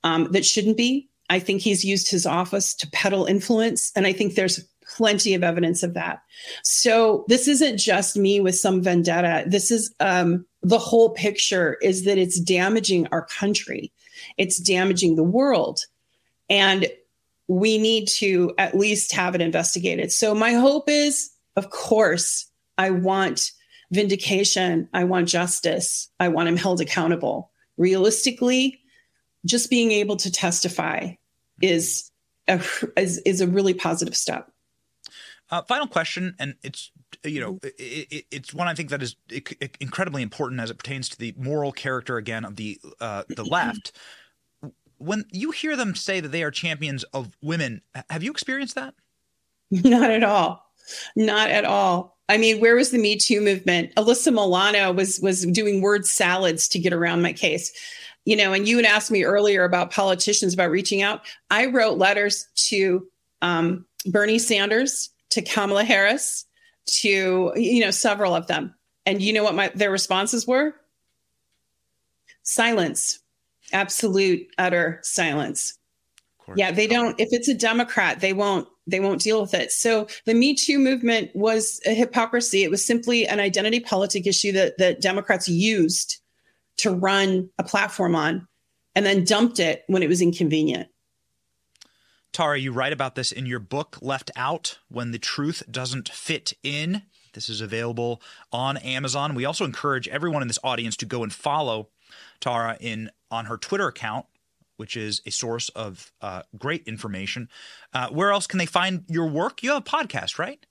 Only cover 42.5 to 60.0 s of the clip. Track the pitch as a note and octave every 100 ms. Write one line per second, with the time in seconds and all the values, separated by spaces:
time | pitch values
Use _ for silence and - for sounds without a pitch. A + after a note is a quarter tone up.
42.5 | G2+ G#2+ - - - A#2 G2+ - - G#2+
43.5 | F3 C3 G#2 - - - - _ _ _
44.5 | _ D3 _ _ _ D3 G#3+ G#3 F3+ C#4+
45.5 | - D#4 C#4+ A3 F3 - F#3+ D3+ D#3+ D3+
46.5 | C#3 E3+ D3+ D3+ C3+ - C3+ A#2 _ D3
47.5 | E3+ C#3 A2 _ C3 - D#3 G3 D4+ -
48.5 | C4+ C#4 - C4 - _ _ _ _ _
49.5 | _ _ F#3 A3+ A#3+ A3+ A3 A3 G3+ E3+
50.5 | F3 _ _ - - - - A3 G#3 G#3+
51.5 | G#3 G3+ G3+ F#3+ F3 - _ - G#3+ A3
52.5 | A3 A3+ A#3+ C4 B3 G#3+ G#3 - G#3 G#3
53.5 | F#3+ F#3 F3 E3+ - A3 A#3+ - A#3 G3
54.5 | F3+ G3 G#3 F#3+ F3+ F#3+ - F#3+ F#3 F3+
55.5 | F3+ G#3+ G3 G3 G#3 F#3 - F3+ F#3 F#3
56.5 | E3 - F#3 F3 F3 E3+ E3+ E3+ D#3 F3+
57.5 | D#3+ - - - - - - - G#3+ G3+
58.5 | F#3+ G#3 A#3+ A3+ G#3 - G#3 D3 G3+ G#3
59.5 | G3 F3+ F3+ F3 -